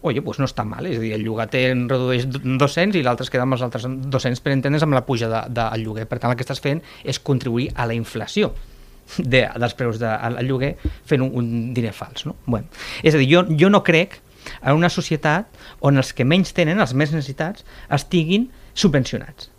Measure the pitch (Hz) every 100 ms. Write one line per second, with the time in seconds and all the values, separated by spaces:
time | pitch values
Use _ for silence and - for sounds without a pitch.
0 | - 123 156 - 131 - 107 113 180 117
1 | 113 107 110 110 113 131 127 127 123 131
2 | 127 127 131 131 131 131 143 - 190 190
3 | 127 120 131 127 127 127 123 113 123 131
4 | 135 131 131 123 151 139 135 151 156 131
5 | 123 123 113 113 - 117 113 113 110 107
6 | 110 120 120 123 127 135 143 156 - -
7 | - 131 - 131 127 117 131 - 117 117
8 | 113 117 101 202 202 - - - - -
9 | - - 131 127 113 117 120 - 120 110
10 | 117 107 117 120 127 131 139 - - -
11 | - 139 131 127 120 117 117 127 113 -
12 | - - - - - 113 - - - -
13 | 160 151 135 170 180 151 185 208 - 160
14 | 185 - - - - - 135 151 175 -
15 | 170 156 156 160 220 - - - 139 139
16 | 131 - 127 180 180 - 156 190 143 127
17 | 147 160 139 135 165 202 - - - 143
18 | - 180 156 196 247 - - - 196 143
19 | 120 - - - -